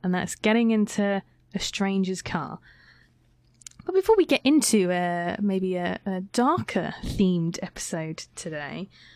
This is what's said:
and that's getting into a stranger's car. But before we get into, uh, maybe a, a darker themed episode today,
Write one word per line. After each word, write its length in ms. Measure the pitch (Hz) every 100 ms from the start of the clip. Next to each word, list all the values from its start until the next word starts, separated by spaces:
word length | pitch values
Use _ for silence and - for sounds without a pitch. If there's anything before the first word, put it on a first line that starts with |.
and 100 | 180
that's 200 | 180 - -
getting 340 | 214 226 226
into 500 | 220 208 - 202 196 - _ _
a 40 | 196
stranger's 600 | - - 196 196 185 185
car. 360 | - 170 143 - - - _ _ _ _ _ _ _ _ - - -
But 80 |
before 220 | 381 381 440
we 100 | 320
get 140 | 269
into, 460 | 262 302 - 214 180
uh, 440 | 180 175 175 175 -
maybe 360 | 202 190 185 180
a, 240 | 175 185
a 160 | - 185
darker 720 | 190 - 254 349 - 196 165 -
themed 540 | - 139 185 175 165 -
episode 560 | 180 - - 170 160 165 -
today, 540 | - 170 156 143 160 196 - -